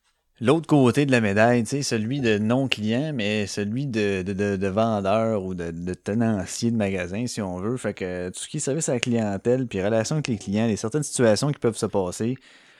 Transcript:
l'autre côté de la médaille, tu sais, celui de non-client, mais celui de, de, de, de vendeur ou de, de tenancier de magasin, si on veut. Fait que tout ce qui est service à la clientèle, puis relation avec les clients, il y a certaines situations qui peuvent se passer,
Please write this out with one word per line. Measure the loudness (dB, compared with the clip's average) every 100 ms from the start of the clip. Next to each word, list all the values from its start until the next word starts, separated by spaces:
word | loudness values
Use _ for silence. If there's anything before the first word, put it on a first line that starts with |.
| _ _ _ _
l'autre | 2 2 4
côté | 6 6 4 4
de |
la | 4
médaille, | 4 4 6 4
tu | 2
sais, | -2
celui | -2 -2 -2 0
de | 2 2
non-client, | 2 2 0 -2 0 0 -2
mais | -2 -2 -2 -2
celui | -4 -4 -4 -2
de, | 0 0 0
de, | -2
de, | -2 0 0
de | 0
vendeur | 2 2 2 2 2 2 0
ou | -2
de, | -6 -6
de | -6 -6
tenancier | -6 -4 0 0 0 -4 -4 -2
de | 0
magasin, | 0 -2 -4 -6 -6
si | -6
on | -6 -4
veut. | -4 -4
Fait | -6
que | -6 -6 -6 -6
tout | -8
ce | -10
qui | -6
est |
service | -4 -2 -2
à |
la | -2
clientèle, | 0 0 0 0 0 0 0
puis | -2
relation | 0 0 0 -2
avec | -2
les | -4
clients, | -2 0 0
il |
y |
a | 0
certaines | -2 -4
situations | -4 2 4 4 2
qui | 0
peuvent | -2
se | -2 -2
passer, | -2 -2 -2 -4 -4 -10 -20 _